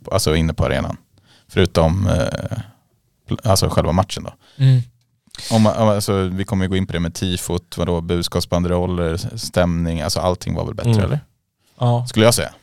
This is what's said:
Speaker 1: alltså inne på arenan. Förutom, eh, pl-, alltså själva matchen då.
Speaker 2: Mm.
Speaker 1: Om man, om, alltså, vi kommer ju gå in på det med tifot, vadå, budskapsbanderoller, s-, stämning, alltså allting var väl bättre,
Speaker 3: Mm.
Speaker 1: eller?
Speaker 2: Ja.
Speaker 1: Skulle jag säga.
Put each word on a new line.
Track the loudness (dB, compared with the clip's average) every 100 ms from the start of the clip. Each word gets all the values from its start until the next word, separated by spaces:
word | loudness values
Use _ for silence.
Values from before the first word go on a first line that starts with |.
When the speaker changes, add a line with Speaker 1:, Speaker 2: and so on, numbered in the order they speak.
| -4
Speaker 1:
alltså | -2 0 0
inne | 0
på | 0
arenan. | 0 0 -4 -8 _ _ _ _ _
Förutom, | 0 2 4 2 2 0
eh, | 0 -2 -4 -8 -8 -12 _ _ _ _ _ -8
pl-, | -4
alltså | 2 2 2
själva | 0 2
matchen | 0 0 -4
då. | -12 -16 _ 2
Speaker 2:
Mm. | 4 4 0 _ _ _ _ -16 0
Speaker 1:
Om | 4
man, | 4 4
om, | 2
alltså, | 2 0
vi | 0 0 -2
kommer | -2 -2
ju | 0
gå | 0
in | -2
på |
det | -2
med | -4
tifot, | -2 -4 -4 -2 -4 -6 -4
vadå, | -2 -2
budskapsbanderoller, | -2 -2 -2 -4 -2 -2 0 0 0 -2 -2
s-, | -4 -6 -10 -4
stämning, | 0 2 0 -2 -2
alltså | -4 -2
allting | -2 -2 -4
var | -6
väl | -6
bättre, | -4 0
Speaker 3:
Mm. | 2
Speaker 1:
eller? | 0 -2 -6 _ _ _ _ -4
Speaker 2:
Ja. | 0 0 -2
Speaker 1:
Skulle | 4
jag | 4
säga. | 4 -4 -10